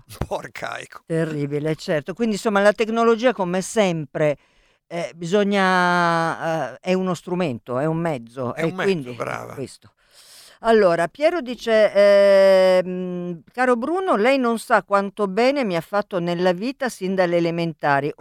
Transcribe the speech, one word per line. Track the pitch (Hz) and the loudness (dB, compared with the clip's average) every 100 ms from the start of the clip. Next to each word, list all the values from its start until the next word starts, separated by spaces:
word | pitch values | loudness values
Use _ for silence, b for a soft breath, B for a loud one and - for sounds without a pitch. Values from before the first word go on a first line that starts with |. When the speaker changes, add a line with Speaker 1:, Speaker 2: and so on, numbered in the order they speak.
Speaker 1:
un | - 104 - | -20 -14 -8
po' | 196 | -8
arcaico. | 139 - 117 - - - - | -10 -12 -12 -12 -14 -20 -6
Speaker 2:
Terribile, | 165 160 151 143 147 156 156 | -4 -4 -4 -6 -4 -4 -6
certo. | - 156 190 | -4 -4 -4
Quindi, | 180 233 | -4 -4
insomma, | 196 226 202 | -2 -2 2
la | 202 | 2
tecnologia, | 208 220 226 233 220 247 | 2 -2 0 2 2 0
come | 214 175 185 | 0 -2 -4
sempre, | 180 226 190 165 143 160 151 139 _ _ _ _ _ | -2 0 0 -2 -6 -2 -2 -2 _ _ _ _ _
eh, | 170 143 | -12 -12
bisogna, | 165 170 208 202 202 185 185 180 175 170 165 165 113 160 160 127 | -10 -2 0 2 2 2 2 2 2 2 0 -2 -4 -4 -4 -6
eh, | 127 | -8
è | 185 | -2
uno | 185 185 | -2 -2
strumento, | 165 185 180 170 117 - 123 | -4 -6 -4 -4 -4 -6 -4
è | |
un | 160 160 | -2 -2
mezzo, | 170 135 117 127 120 | -4 -6 -10 -8 -6
Speaker 1:
È | - | -4
Speaker 2:
e | |
Speaker 1:
un | 165 | -4
mezzo, | 185 196 | -2 -2
Speaker 2:
quindi | 175 123 | -2 -6
è | |
Speaker 1:
brava. | 120 131 120 117 | -8 -8 -8 -10
Speaker 2:
questo. | 127 123 - 107 _ B B B B B B | -12 -12 -14 _ _ B B B B B B
Allora, | 226 226 185 170 170 | 2 4 4 2 -2
Piero | - 311 349 | 0 0 0
dice, | 247 233 226 220 196 | -4 -8 0 4 4
ehm, | 196 202 202 202 196 196 190 185 185 180 180 180 180 175 170 - | 6 6 8 6 6 6 6 6 4 0 -6 -6 -6 -8 -10 -12
"Caro | 240 254 240 | -2 0 0
Bruno, | 277 359 381 226 | -2 -2 0 2
lei | 240 277 | 2 2
non | 240 226 | 0 -2
sa | - 214 | 0 0
quanto | - 202 196 - 202 | 2 0 0 -4 -2
bene | 190 254 285 | 0 0 2
mi | 220 170 | -2 -2
ha | |
fatto | - 202 202 180 | -2 -4 -4 -4
nella | 170 175 185 | -4 0 0
vita | 175 247 - 247 | 0 -4 -6 -6
sin | - 185 | -6 -4
dalle | 190 175 175 | 0 0 0
elementari. | 170 170 170 151 151 139 143 | 0 -2 -4 -2 0 0 0
Speaker 1:
Eh. | - | -2